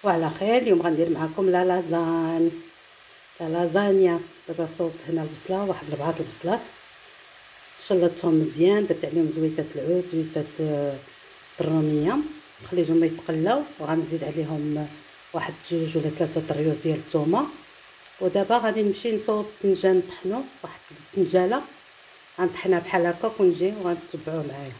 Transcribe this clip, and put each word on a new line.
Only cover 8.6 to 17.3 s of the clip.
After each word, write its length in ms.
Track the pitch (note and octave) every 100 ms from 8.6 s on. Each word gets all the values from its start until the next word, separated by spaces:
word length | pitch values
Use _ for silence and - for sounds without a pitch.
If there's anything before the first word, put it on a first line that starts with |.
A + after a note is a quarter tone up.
| F3 G#3 G3
درت 180 | - D3
عليهم 240 | D#3+ D#3
زويته 360 | D#3 D#3+ D#3 D3+ C#3+
العود، 300 | C3+ F3+ F3+
زويته، 320 | E3 D#3 D#3 D3+ -
آه، 340 | D#3 D3 C#3+ C3+ - - - - - -
الروميه، 540 | D#3 D#3+ D3+ D3+ D#3 C4+ D4+ - - -
خليتهم 400 | - F3+ E3 E3
يتقلاو، 580 | E3 D#3+ - D#3+ E3+ C4 D4 -
وغنزيد 440 | D3+ D#3+ D#3+ D#3+
عليهم 640 | E3+ D3+ D3+ D#3 D3+ D3+ D3+ - - - -
واحد 200 | E3 D#3 D#3 -
جوج 260 | E3+ D#3+ D#3+
ولا 120 | D3+
ثلاثه 320 | D3+ D#3+ D#3+ D#3
طريوز 320 | D3 D#3 D3+
ديال 160 | E3+ D#3
الثومه. 480 | - D#3 D3